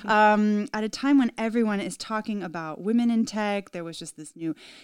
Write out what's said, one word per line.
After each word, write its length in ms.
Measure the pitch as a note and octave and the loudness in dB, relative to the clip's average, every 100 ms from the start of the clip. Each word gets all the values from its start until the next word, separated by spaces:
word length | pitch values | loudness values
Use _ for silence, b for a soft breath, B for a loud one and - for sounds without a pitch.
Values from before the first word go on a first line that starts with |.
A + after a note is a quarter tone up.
Um, 640 | G#3 G#3+ G#3+ G#3+ G#3+ G#3 G#3 | 0 4 6 6 4 2 -2
at 100 | G#3+ | -4
a 60 | A3 | -6
time 300 | - C4+ C#4+ | -2 2 4
when 120 | A#3+ - | 4 0
everyone 420 | A3+ A3+ A3 G3+ | -2 0 0 0
is 160 | G3+ F3+ | -4 -8
talking 480 | - A3 G#3+ G#3 | -6 -6 -4 -6
about 380 | F3+ E3 D#3+ D#3 | -8 -8 -8 -6
women 280 | F3+ A#3 A#3 | 0 2 2
in 160 | A3+ A3+ | 2 0
tech, 460 | G#3+ G#3 G3+ G3 | -2 -2 -2 -6
there 120 | F3 E3+ | -10 -10
was 120 | D#3+ | -10
just 200 | E3 - | -14 -14
this 180 | D#3 - | -16 -8
new 200 | D#3+ D#3 B B | -6 -6 B B